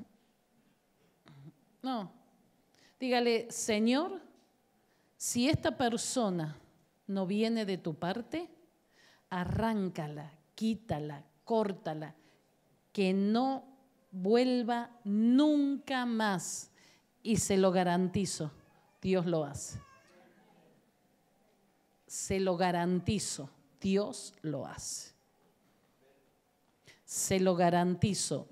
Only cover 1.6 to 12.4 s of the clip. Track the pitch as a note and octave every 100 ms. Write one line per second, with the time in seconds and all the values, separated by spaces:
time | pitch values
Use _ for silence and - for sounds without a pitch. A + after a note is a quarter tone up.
1.6 | _ _ C4 A#3+ F3+ - _ _ _ _
2.6 | _ _ _ - C4 A#3+ A#3 A3+ - -
3.6 | - G#3+ A3+ C4+ F#4 F#4+ - _ _ _
4.6 | _ _ _ _ _ - - A#3+ C4 D4+
5.6 | D#4+ A#3 A#3+ A3+ - B3+ G#3 F3 D3+ -
6.6 | - _ _ _ - F#3+ F3+ G#3 A3+ A3+
7.6 | G3 F#3 E3+ D3+ E3+ A#3 A#3 D#4+ E4+ -
8.6 | _ _ _ _ - _ - F3+ F3+ -
9.6 | A3+ G#3+ F#3 F3 D3+ D3 D3+ - _ -
10.6 | A3 A3 - D3+ D3+ D3 - _ - A3+
11.6 | G#3 F3 E3 D#3 D3+ - _ _